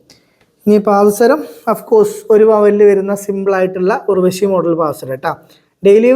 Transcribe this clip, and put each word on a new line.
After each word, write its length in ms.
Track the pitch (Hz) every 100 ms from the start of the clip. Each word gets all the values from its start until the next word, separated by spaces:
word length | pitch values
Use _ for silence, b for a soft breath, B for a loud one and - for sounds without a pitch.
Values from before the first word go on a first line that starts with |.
| _ b b b b _ 208
ഇനി 100 | 208 208
പാദസരം 520 | 202 208 208 240 302 B B -
of 80 | 208 -
course 240 | 220 208 - -
ഒരു 100 | 214 220
പവനിൽ 320 | 214 208 202 208
വരുന്ന 220 | 196 196 196
സിമ്പിൾ 280 | - 196 196 190
ആയിട്ടുള്ള 340 | 185 190 185 233 -
ഉർവശി 320 | 185 185 185 196
മോഡൽ 220 | 185 165 165
പാദസരം 340 | 156 139 131 131
ട്ടോ. 100 | 165 143 b b b _ 196
ഡെയിലി 240 | 208 247